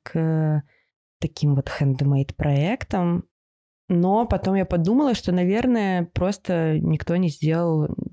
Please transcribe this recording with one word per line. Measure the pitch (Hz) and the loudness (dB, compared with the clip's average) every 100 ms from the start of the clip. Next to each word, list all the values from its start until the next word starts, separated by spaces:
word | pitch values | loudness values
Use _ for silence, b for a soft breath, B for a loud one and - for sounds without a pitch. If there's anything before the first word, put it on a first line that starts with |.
к | - 165 160 160 156 151 - b b _ _ - | -6 -2 0 0 0 -2 -4 b b _ _ -8
таким | 151 - 147 | -8 -2 0
вот | 139 - - | 2 0 -2
handmade-проектам. | 139 131 139 139 139 - 147 139 160 254 - 196 175 175 - _ _ _ _ _ - | 0 2 2 0 -2 -2 0 0 0 -2 -4 -2 0 -2 -6 _ _ _ _ _ -2
Но | 175 180 208 233 | 2 2 2 0
потом | 190 190 | -2 0
я | 196 | 0
подумала, | 180 175 165 247 294 | 0 0 2 2 2
что, | 220 - | 0 0
наверное, | 180 180 214 254 240 196 180 | 0 2 2 2 2 0 -2
просто | 170 - 185 202 - 175 160 156 | -2 -2 -2 -2 -2 0 0 0
никто | - 156 - 170 | 0 -2 0 0
не | 180 | 0
сделал | - 151 160 170 160 151 - - | 0 0 0 0 0 -2 -4 -10